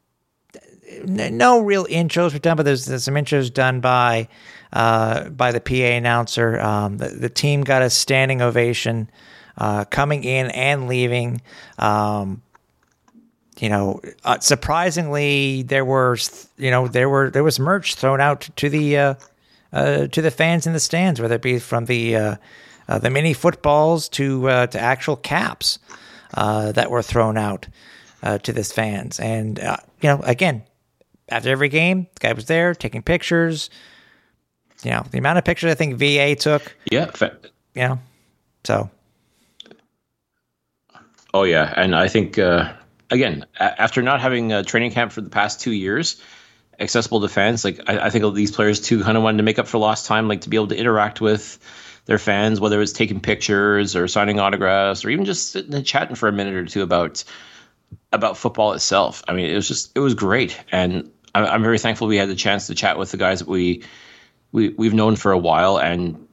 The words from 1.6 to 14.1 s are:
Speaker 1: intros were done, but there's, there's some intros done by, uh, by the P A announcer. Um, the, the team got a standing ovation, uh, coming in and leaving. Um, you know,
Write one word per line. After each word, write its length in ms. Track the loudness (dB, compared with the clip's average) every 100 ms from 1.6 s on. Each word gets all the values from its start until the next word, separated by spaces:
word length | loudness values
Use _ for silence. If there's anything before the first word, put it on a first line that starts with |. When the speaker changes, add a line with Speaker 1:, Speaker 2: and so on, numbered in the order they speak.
| 4 0 0
Speaker 1:
intros 480 | 0 0 0 0
were 60 | 0
done, 180 | 0 2
but 60 |
there's, 220 | 2 0 -2
there's 200 | -6 -2
some 100 | -2
intros 360 | 0 0 0
done 260 | 0 0 2
by, 480 | 2 4 4 2 -4 -12 -20 -20 -6
uh, 560 | 0 4 4 2 -2 -4
by 240 | -2 0
the 80 | 0
P 220 | -2 0
A 120 | 2 2
announcer. 640 | 2 2 0 0 0 0
Um, 380 | 0 0 -2 -4
the, 100 | -8
the 220 | -6 -6
team 320 | -2 0 2
got 200 | 2 2
a 80 | 2
standing 520 | 0 0 2 2 2
ovation, 680 | 0 2 0 0 -2 -4 -6 _ -20 -20 -16 -6
uh, 280 | -2 -2 -2
coming 380 | -2 0 -2
in 280 | -2 -2 -2
and 360 | -2 0 0 0
leaving. 540 | 0 0 0 -2 -6 -10 -20 -14 -2
Um, 640 | 0 2 0 -2 -6 -8 -14 _ _ _ _ _ _ _ _ _ _ -6
you 100 | -2
know, 320 | 0 -2 -4 -10